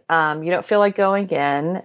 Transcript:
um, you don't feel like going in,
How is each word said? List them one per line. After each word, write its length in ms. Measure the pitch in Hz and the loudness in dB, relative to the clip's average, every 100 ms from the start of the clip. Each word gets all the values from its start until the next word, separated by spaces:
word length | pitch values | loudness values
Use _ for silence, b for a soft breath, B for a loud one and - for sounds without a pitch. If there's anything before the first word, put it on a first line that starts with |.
| - | 0
um, 340 | 165 156 151 | 2 2 0
you 80 | 160 | -2
don't 140 | 180 - | -2 0
feel 140 | 208 | 2
like 160 | 202 202 | 2 2
going 320 | 196 196 196 | 0 0 -2
in, 480 | 151 143 143 160 185 | -2 0 0 -2 -4